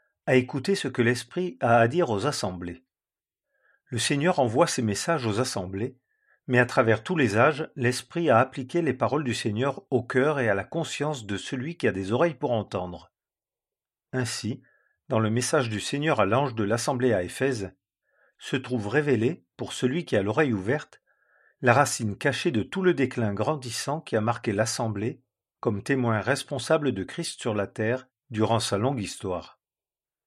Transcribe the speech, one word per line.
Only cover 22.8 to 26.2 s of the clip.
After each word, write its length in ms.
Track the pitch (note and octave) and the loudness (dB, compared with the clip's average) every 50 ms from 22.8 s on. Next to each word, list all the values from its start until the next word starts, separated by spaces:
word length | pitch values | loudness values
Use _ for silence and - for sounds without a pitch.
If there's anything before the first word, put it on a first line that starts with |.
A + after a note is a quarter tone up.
le 120 | F#3 F3+ E3 | 2 2 2
déclin 400 | C#3 C3+ C3 - C3+ A2+ G#2 G2+ | 2 0 0 0 -2 -2 -2 -2
grandissant 680 | G2 G#2 D3 D#3 C#3 B2 A#2+ - - - C#3+ C#3+ E3 | -2 -2 -2 -2 -4 -6 -8 -8 -8 -6 -6 -6 -6
qui 160 | - - - | -6 -2 -2
a 40 | A2 | 0
marqué 300 | G#2+ A2+ A#2 - - A2+ | 0 0 -2 -2 -2 -2
l'assemblée 720 | G2 G2+ A2+ A#2 - - B2 A2 G2+ G2+ G#2+ B2 - - _ _ _ _ _ _ _ - | 0 0 0 0 -2 -4 -4 -4 -4 -4 -4 -4 -6 -8 _ _ _ _ _ _ _ -4
comme 200 | - B2 G#2+ G2+ | -2 -2 -2 -2
témoin 380 | - - C#3 C3 B2 A#2 A2 | -2 0 0 2 2 2 2
responsable 720 | G#2+ | 0